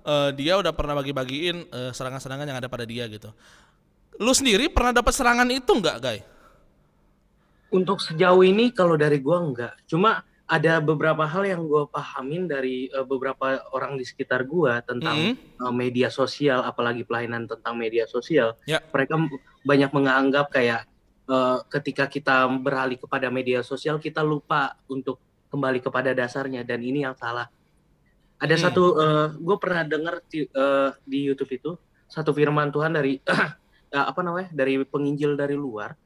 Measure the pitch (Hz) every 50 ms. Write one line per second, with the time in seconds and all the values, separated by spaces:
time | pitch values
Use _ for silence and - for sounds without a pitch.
0 | _ 156 147 147 143 143 139 135 139 151 180 196 190 170 156 - 147 147 147 143
1 | 139 139 143 135 131 127 131 143 165 180 170 175 165 - - 123 127 131 123 -
2 | 131 131 127 135 131 135 131 139 147 147 135 127 123 127 - 120 120 113 113 120
3 | 120 113 107 107 - 104 110 _ _ - - - _ _ _ _ _ _ _ _
4 | _ _ _ - 202 233 262 - 269 262 208 185 262 339 - - 240 247 247 247
5 | 240 262 240 - 240 240 240 240 247 247 247 269 262 - 415 254 185 156 107 113
6 | 123 131 113 101 - - - - - - _ _ _ _ _ _ _ _ _ _
7 | _ _ _ _ _ _ _ _ _ _ _ _ _ _ - 190 185 156 196 -
8 | - - 160 156 185 180 180 185 185 185 190 208 233 247 240 - 185 175 165 156
9 | 151 151 147 147 131 139 170 175 175 156 131 117 123 113 - _ _ _ - 165
10 | 190 220 214 - - _ _ _ _ _ 160 160 147 160 165 165 156 151 156 151
11 | 156 160 156 147 156 156 151 185 196 196 190 170 165 156 147 151 147 143 - 151
12 | 139 - - 139 127 131 147 175 185 175 147 135 127 131 131 127 131 131 - 135
13 | 131 127 135 131 127 131 131 _ 135 131 135 131 - - - 131 127 127 143 135
14 | 127 - - _ 135 _ 127 127 127 131 147 180 160 131 117 120 117 - 127 120
15 | - 156 - 151 160 202 254 - - - _ _ 123 127 117 123 123 127 123 123
16 | 127 117 - - 135 127 - - 147 143 131 127 - 123 120 - 123 120 120 120
17 | 117 _ 117 117 120 117 117 117 117 107 113 113 _ 117 117 117 117 113 113 117
18 | 113 - - 165 156 - 165 147 120 113 113 _ _ - 151 156 - - - 139
19 | 135 135 160 156 160 151 139 135 _ _ _ _ _ 135 143 139 139 139 - 143
20 | 139 135 131 131 135 135 131 143 143 143 - 139 123 120 117 117 117 _ _ _
21 | _ _ _ _ _ - 131 131 131 127 127 123 - _ - 147 147 151 131 -
22 | 143 135 - 143 - - 139 131 131 127 131 131 131 139 131 131 131 131 127 123
23 | - - - 139 127 127 127 127 131 127 123 123 123 - 139 131 - 156 151 151
24 | 151 156 151 160 156 151 156 147 - _ 165 151 139 131 - _ _ _ 135 135
25 | 127 - 123 - _ _ _ _ _ _ - 147 139 131 131 127 123 131 117 123
26 | 127 135 127 127 123 120 - 139 135 135 131 123 120 120 120 120 120 123 135 147
27 | 143 131 131 _ 123 117 120 120 120 - _ _ _ _ _ _ _ _ _ _
28 | _ _ _ _ _ _ _ _ 143 143 156 160 170 180 175 185 180 180 160 151
29 | 156 156 151 151 151 156 156 151 - - 127 127 - - - 98 165 151 147 151
30 | 156 170 165 170 - _ - 160 143 - _ 135 135 139 139 139 139 135 131 _
31 | _ - 135 139 143 139 139 135 139 131 131 123 _ 151 175 170 _ _ _ _
32 | _ _ - 160 151 156 147 147 147 147 147 147 147 143 143 147 151 160 165 160
33 | 139 135 135 131 _ - - - 196 156 147 _ _ _ _ _ _ _ - 143
34 | 139 - 139 - 180 175 170 175 190 185 170 147 135 135 135 135 135 - - 147
35 | 143 143 147 143 147 147 147 139 143 143 143 143 143 135 113 104 104 107 160 _
36 | _